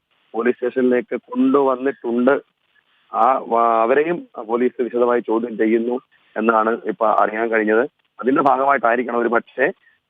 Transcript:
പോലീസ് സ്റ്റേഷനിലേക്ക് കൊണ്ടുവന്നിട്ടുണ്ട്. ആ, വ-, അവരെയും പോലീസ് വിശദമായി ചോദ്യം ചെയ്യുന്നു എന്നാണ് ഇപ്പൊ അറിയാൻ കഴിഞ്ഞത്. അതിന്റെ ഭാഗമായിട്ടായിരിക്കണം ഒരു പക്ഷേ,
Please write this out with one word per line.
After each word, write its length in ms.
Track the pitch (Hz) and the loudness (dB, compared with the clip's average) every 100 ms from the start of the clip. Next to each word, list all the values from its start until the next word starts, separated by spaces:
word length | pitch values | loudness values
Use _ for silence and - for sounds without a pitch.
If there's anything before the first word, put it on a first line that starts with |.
| _ _ _ | _ _ _
പോലീസ് 240 | 113 120 120 | -4 -2 -2
സ്റ്റേഷനിലേക്ക് 600 | 123 131 127 123 113 123 | -4 0 0 0 -2 -10
കൊണ്ടുവന്നിട്ടുണ്ട്. 1200 | - 123 131 139 135 127 135 - 120 120 123 135 - _ _ _ _ _ _ | -6 -2 2 2 2 0 -4 -6 -4 0 2 0 -2 _ _ _ _ _ _
ആ, 240 | 104 120 131 | 0 2 0
വ-, 440 | - 113 117 113 | 0 0 2 2
അവരെയും 460 | 113 139 160 180 262 - 110 | 2 2 0 -4 -8 -14 -4
പോലീസ് 340 | 120 123 - | -2 0 -2
വിശദമായി 380 | 113 120 120 120 | -4 0 0 0
ചോദ്യം 360 | 110 113 117 110 | 0 -2 -2 -2
ചെയ്യുന്നു 440 | 110 117 117 123 - _ _ 107 | 0 0 -2 -6 -8 _ _ -4
എന്നാണ് 440 | 110 113 110 117 | 0 2 0 -2
ഇപ്പൊ 220 | 107 101 110 | -6 -2 0
അറിയാൻ 420 | 98 101 110 113 | 2 0 0 -2
കഴിഞ്ഞത്. 420 | 113 107 110 143 _ _ - | 0 2 2 0 _ _ -6
അതിന്റെ 220 | 113 147 | -2 0
ഭാഗമായിട്ടായിരിക്കണം 760 | 139 127 139 135 113 120 120 120 | 2 2 2 0 0 0 -2 -2
ഒരു 100 | 117 | -2
പക്ഷേ, 360 | 117 - - 147 - _ _ | -2 -4 -2 -2 -4 _ _